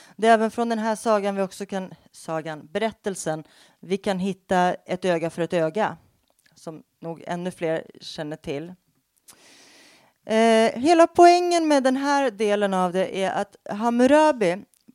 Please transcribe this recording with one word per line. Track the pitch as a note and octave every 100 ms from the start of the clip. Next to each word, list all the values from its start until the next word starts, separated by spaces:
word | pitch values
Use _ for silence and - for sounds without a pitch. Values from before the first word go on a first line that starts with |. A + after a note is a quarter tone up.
| - -
Det | A3
är |
även | A3 A3
från | A#3+ A#3
den | A3+
här | A3 G#3+
sagan | A#3 G#3+ G3+ G3
vi |
också | F#3+ - G3
kan, | G3 F#3 - _
sagan, | - - D#3+ D#3+ D3+ D#3
berättelsen, | G3+ A3 - G#3 F#3 E3 D#3 - _ _ _
vi | E3 G3
kan | G#3 F#3+
hitta | G3 F#3 - F#3 F3+
ett | - - F3+ F#3
öga | E3 E3
för | -
ett | E3
öga, | F3 D#3+ D#3+ G3+ E3 _ _ _ _ _ _
som | E3+ D#3 _ _
nog | E3 D#3+ -
ännu | F3 F3+
fler | - E3 D#3+ - -
känner | - - D3+ D#3
till. | E3+ C#3+ E3+ F#3 _ _ _ _ _ - _ - - - - _ _ _ -
Eh, | A3 A3+ A3 A3+ A3+
hela | C#4+ E4 E4
poängen | - F4 F4 F4 F4 D#4
med | C#4+
den | C4 C4
här | C#4 C#4+ C4+
delen | G3 G#3+ G#3 G3+
av | F#3 F3+
det | F#3 F#3+ F#3+
är | F#3+
att | - G3+ - -
Hammurabi | G#3 A#3 A#3 B3+ D4+ D#4 C4 F3+ F#3+ - _ _